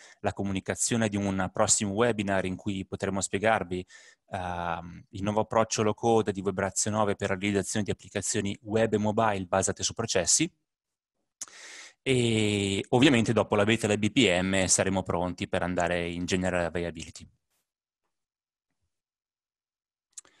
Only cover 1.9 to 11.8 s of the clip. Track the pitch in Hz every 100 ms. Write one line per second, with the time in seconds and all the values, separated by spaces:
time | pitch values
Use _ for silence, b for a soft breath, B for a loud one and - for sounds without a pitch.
1.9 | 98 120 107 101 98 92 90 104 95 95
2.9 | 98 98 95 - 101 107 110 87 90 90
3.9 | B B B _ 95 90 87 87 85 87
4.9 | 87 - 101 101 104 107 113 110 - 107
5.9 | 104 117 113 104 98 95 95 95 - 110
6.9 | 107 104 98 101 95 101 98 90 110 98
7.9 | 98 - 104 - 110 98 101 104 110 110
8.9 | 104 107 104 113 98 92 98 92 - 98
9.9 | - 113 - - - 165 _ _ _ _
10.9 | _ _ _ _ - - B B B